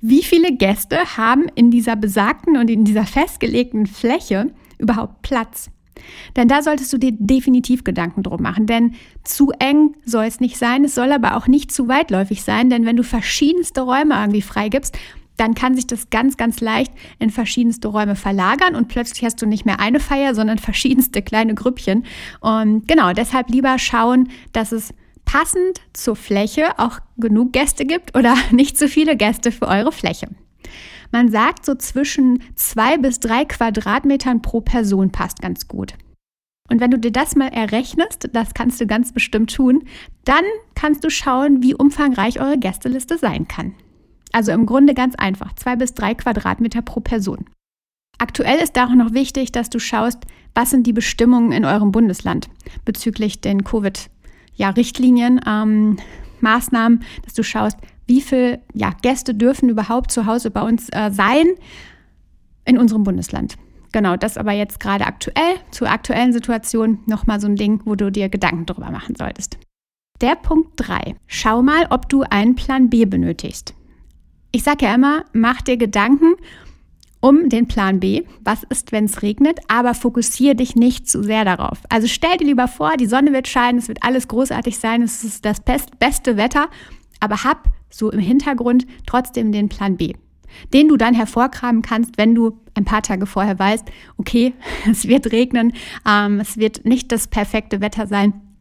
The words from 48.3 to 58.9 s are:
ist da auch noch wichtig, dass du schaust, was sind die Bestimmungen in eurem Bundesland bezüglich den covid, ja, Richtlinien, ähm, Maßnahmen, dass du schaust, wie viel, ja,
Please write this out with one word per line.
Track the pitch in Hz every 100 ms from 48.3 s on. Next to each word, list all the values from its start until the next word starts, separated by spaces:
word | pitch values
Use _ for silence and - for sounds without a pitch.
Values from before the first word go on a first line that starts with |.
| - - 277
ist | 330 -
da | 247
auch |
noch | 247 233
wichtig, | 226 269 - 254
dass | 247 233
du | 240
schaust, | - 226 226 240 - - -
was | - 247
sind | 269 240
die |
Bestimmungen | 226 - - 233 247 233
in | 131
eurem | 202 202 202
Bundesland | 202 226 185 185 170 - - - -
bezüglich | - 208 - 208 214 -
den | - 196
covid, | 196 226 196 190 - _ - - _
ja, | - 196
Richtlinien, | 196 240 - 254 247 240 254 247
ähm, | 214 214 214 214 202 - - - -
Maßnahmen, | 233 226 - 240 226 233 - -
dass | -
du | -
schaust, | 214 220 214 208 - - -
wie | 247
viel, | 277 262 254 247 _
ja, | - 202